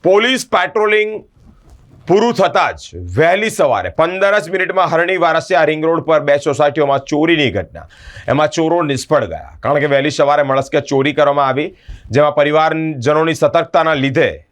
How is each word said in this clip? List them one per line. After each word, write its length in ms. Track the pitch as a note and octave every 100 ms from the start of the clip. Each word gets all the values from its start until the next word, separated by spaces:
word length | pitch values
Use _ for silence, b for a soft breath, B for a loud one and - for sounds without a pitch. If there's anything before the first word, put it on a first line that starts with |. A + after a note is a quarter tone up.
પોલીસ 440 | E3 G3+ A#3 C4 -
પેટ્રોલિંગ 720 | G3+ F#3 A3 G#3 G#3+ G#3+ G#3+ - _ - _ _ - _ - -
પૂરું 260 | F#3+ A#3
થતાં 400 | A3+ F3+ G3 D3
જ 180 | E2 - F2 F2+ F#2
વહેલી 320 | D#3+ F#3+ A3
સવારે 400 | G#3+ D#3 G#2+ F2+
પંદર 500 | - E3 F#3 G3 G#3
જ 100 | D#3
મિનિટમાં 400 | F#3 F3+ F#3 E3+
હરણી 280 | D#3+ F3 F#3
વારસિયા 460 | E3 D#3+ - F3+
રિંગ 220 | D3+ D#3 D#3+
રોડ 200 | E3 -
પર 140 | D#3
બે 180 | C#3+ C#3+
સોસાયટીઓમાં 640 | D#3 C#3+ D3 D#3 C#3+ C#3
ચોરીની 520 | - D3 E3 D#3+ C3+
ઘટના. 360 | G2 F2 D#2+ D#2+ B B B B
એમાં 220 | C3 D3+
ચોરો 320 | E3 D#3+ F3
નિષ્ફળ 440 | D#3 C3+ - D3+ G#2
ગયા, 320 | D#2 - -
કારણ 200 | B2 D3
કે 60 | C#3+
વહેલી 240 | C#3 C#3+
સવારે 340 | D3 C#3+ D3
મળસ્કે 380 | C#3 C3+ C3 D3+
ચોરી 320 | - C#3 C#3
કરવામાં 340 | D3 C#3+ C#3+ C3+
આવી, 280 | C3 D#3+ b b b b
જેમાં 260 | A#2 D3 D3
પરિવારજનોની 1000 | D3 D#3 D#3+ D#3+ D#3+ D3 A#2 D3+ D#3+
સતર્કતાના 600 | D#3 D3+ E3+ D#3+ F3 D#3+
લીધે 540 | D3+ C3+ C3+ B2+ D2+ _